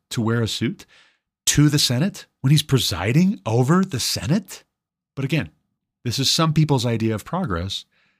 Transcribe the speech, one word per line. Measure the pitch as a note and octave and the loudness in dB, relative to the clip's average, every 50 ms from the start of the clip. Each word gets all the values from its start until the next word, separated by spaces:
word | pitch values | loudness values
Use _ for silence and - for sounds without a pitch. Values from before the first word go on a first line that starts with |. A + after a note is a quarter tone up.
| _ - | _ -10
to | - B2 | -6 -2
wear | A2+ A2+ A#2 A#2 A#2 | -2 0 0 0 -2
a | G#2+ | -2
suit | - - A2 A#2 - - - _ _ _ _ _ _ _ _ _ _ _ - | -2 -2 -4 -4 -4 -6 -14 _ _ _ _ _ _ _ _ _ _ _ -2
to | - - C#3+ D3 D3 | 0 4 4 4 4
the | C3+ D3 | 4 2
Senate | - - B2 A#2+ D#3+ G3+ - - - _ _ _ | 0 0 0 0 -2 -2 -4 -8 -18 _ _ _
when | - C3 | 2 4
he's | D3+ D3 D3+ | 4 4 2
presiding | - C#3 B2 F#2 - G#2 E2 F2+ G#2 B2 D#3 F3+ F#3+ G#3+ - - | 2 0 0 0 0 -4 -4 -2 2 4 4 4 4 2 -2 -4
over | A2 G#2+ A#2+ C3 B2 E3+ F#3 F#3+ | -2 0 2 2 4 4 2 2
the | F#3+ - A#2 | 0 -2 -6
Senate. | - - - - - G#2+ D#3+ A3 - - - - _ _ _ _ _ _ _ _ _ _ - | -4 -4 -6 -4 -2 0 -2 -2 -2 -6 -18 -20 _ _ _ _ _ _ _ _ _ _ -10
But | - B2+ | -8 -6
again, | B2+ E3 D3+ G2 D2+ _ _ _ _ _ _ _ _ _ _ - | -4 -2 -4 -4 -6 _ _ _ _ _ _ _ _ _ _ -8
this | A#2+ A2+ - | -6 -4 -2
is | C3+ - | -2 -2
some | - - E3 D#3+ D3+ | 0 2 2 2 2
people's | D#3+ D#3 D3+ C#3+ B2+ A2 | 2 2 2 2 0 0
idea | B2 A#2 A2 A2 A2 A2 | 0 -2 0 0 -2 -2
of | G#2 - | -4 -6
progress, | - - F3+ F#3+ A2+ F2+ E2 F2+ G2+ - - - _ _ _ _ _ _ _ | -6 -6 -4 -4 -2 -4 -4 -4 -6 -8 -10 -12 _ _ _ _ _ _ _